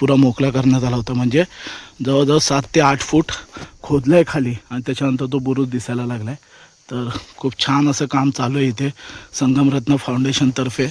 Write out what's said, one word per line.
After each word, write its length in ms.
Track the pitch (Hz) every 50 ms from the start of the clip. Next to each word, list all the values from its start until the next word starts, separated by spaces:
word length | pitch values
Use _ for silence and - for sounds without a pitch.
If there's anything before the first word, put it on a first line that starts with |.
पुरा 140 | 139 135 139
मोकळा 340 | 135 135 127 113 - 135 135
करण्यात 340 | 120 135 123 131 131 127 123
आला 120 | 123 123
होता. 160 | 120 113 -
म्हणजे 320 | 127 123 123 120 120 156 180 - - - - - - - - - - - 120
जवळजवळ 340 | 135 135 139 143 135 151 156
सात 240 | - - 139 139 - - -
ते 60 | 165
आठ 200 | 147 139 139 127
फूट 320 | - - 151 156 160 - - - - - - - - - - -
खोदलं 320 | - - 143 139 123 139 170
आहे 100 | 175 165
खाली 280 | - - 151 131 123 117 101 - -
आणि 120 | 120 127 120
त्याच्यानंतर 400 | 135 135 - 143 135 127 131 139 127
तो 60 | 143 139
बुरुज 300 | 127 131 131 135 135 127
दिसायला 360 | 123 120 - - 120 123 123
लागला 240 | 120 123 113 107 117
आहे. 80 | 143 - _ _ - - - - _ _ _ -
तर 180 | 131 123 123 117 110 98 - - -
खूप 220 | - - 131 - -
छान 280 | - 139 135 143 147 147
असं 160 | 131 - 147
काम 240 | 123 - 123 135 139
चालू 280 | 131 - 127 123 135 143
आहे 80 | 135 131
इथे 200 | 113 - 139 143 139 - - - - - - - -
संगमरत्न 600 | - 139 127 135 143 139 139 139 135 113 147 143
फाउंडेशनतर्फे 920 | 131 - 139 123 127 131 135 131 - 143 127 127 135 127 127 - - 131 -